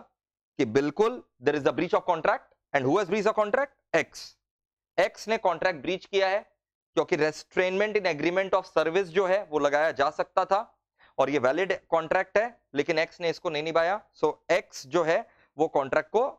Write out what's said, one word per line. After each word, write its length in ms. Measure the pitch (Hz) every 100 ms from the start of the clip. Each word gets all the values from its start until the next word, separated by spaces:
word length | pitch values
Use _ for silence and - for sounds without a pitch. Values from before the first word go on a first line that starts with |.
| - _ _ _ _ -
कि 60 |
बिल्कुल 580 | 131 120 147 147 220 247 - _
there 160 | 127 147
is 60 | 143
a 60 | 135
breach 160 | 170
of 100 | 196
contract 500 | - 165 175 - - _ _
and 120 | 143 127
who 120 | 175
has 120 | 185
breached 180 | 214 202
the 80 | 214
contract? 360 | 208 262 285 _ _ 165
X। 260 | - - - _ _ _ _ _ _ -
X 300 | 202 - -
ने 80 | 220
कॉन्ट्रैक्ट 420 | 190 165 185 165
ब्रीच 220 | 131 185 -
किया 220 | 196 190
है 120 | 196 - _ _ _ _ -
क्योंकि 200 | 151 165
restrainment 800 | 151 151 - - 185 190 214 208
in 80 | 185
agreement 480 | 151 156 180 190
of 180 | 190 185
service 400 | - 160 175 185 160
जो 80 | 190
है 160 | 190 202
वो 80 | 151
लगाया 320 | 143 147 160
जा 160 | 135 143
सकता 340 | 151 175 -
था 280 | 180 190 233 _ _ _ _ -
और 120 | 135
ये 80 | 143
वैलिड 340 | 123 151 190 190 _
कॉन्ट्रैक्ट 500 | 165 160 185 190 202
है 80 | 233 233 _
लेकिन 300 | 135 - 160
X 160 | 160 -
ने 100 | 170
इसको 200 | 156 180
नहीं 120 | 151
निभाया, 380 | 160 160 165 208 -
so 180 | _ 156 - -
X 340 | 180 - - 131
जो 160 | 156
है 140 | 160 175 226 _ _ -
वो 100 | 156
कॉन्ट्रैक्ट 420 | 151 135 147 151
को 160 | 208 262